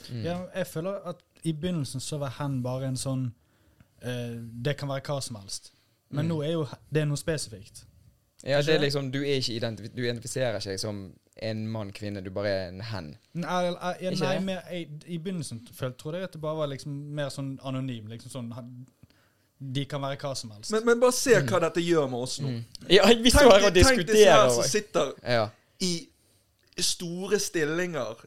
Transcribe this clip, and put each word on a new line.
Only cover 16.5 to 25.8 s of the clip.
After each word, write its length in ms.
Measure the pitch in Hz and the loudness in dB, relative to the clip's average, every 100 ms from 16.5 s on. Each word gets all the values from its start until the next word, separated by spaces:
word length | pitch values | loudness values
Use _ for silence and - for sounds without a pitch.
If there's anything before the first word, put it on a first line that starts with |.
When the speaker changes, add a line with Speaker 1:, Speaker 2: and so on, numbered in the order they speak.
| 156 | -4
Speaker 2:
var 100 | 147 | -4
liksom 240 | 135 151 139 147 | -6 -8 -10 -8
mer 160 | 147 139 | -6 -6
sånn 300 | - 135 135 | -6 -8 -8
anonym, 440 | 135 131 131 117 107 | -6 -6 -6 -8 -10
liksom 220 | 113 123 | -14 -14
sånn, 220 | 131 117 | -12 -12
han, 320 | 117 120 127 131 _ - _ _ _ _ - | -12 -14 -16 -20 _ -20 _ _ _ _ -14
de 240 | 139 131 | -6 -6
kan 160 | 135 147 | -4 -6
være 160 | 139 139 | -6 -6
hva 180 | 143 131 | -6 -8
som 140 | 120 | -10
helst. 200 | 104 - | -14 -4
Speaker 3:
Men, 120 | 214 233 | 0 2
men 140 | 240 | 6
bare 120 | 247 | 4
se 220 | 247 277 | 4 6
Speaker 1:
Mm. 120 | 208 135 | 6 6
Speaker 3:
hva 120 | 185 | 2
dette 220 | 165 175 | 2 0
gjør 240 | 170 165 139 | 2 4 2
med 120 | 123 | -2
oss 180 | 123 - | -6 -6
nå. 80 | 139 | -6
Speaker 1:
Mm. 160 | 117 117 - - | -6 -8 -12 6
Ja, 180 | 185 196 | 8 8
vi 240 | 233 240 | 6 6
står 100 | 285 | 10
Speaker 3:
Tenk 120 | 269 | 10
Speaker 1:
her 140 | 196 202 | 10 8
og 80 | |
Speaker 3:
de-, 80 | 180 | 8
tenk 240 | 269 247 170 | 8 6 4
disse 180 | 214 | 8
her 220 | 202 147 127 | 10 10 8
Speaker 1:
diskuterer, 40 | |
Speaker 3:
som 80 | 120 | 4
Speaker 1:
og 60 | |
Speaker 3:
sitter 480 | - 208 208 170 143 - | 2 0 -2 -2 -2 -4
Speaker 1:
Ja. 240 | - 120 107 - _ - | 0 2 0 -4 _ -4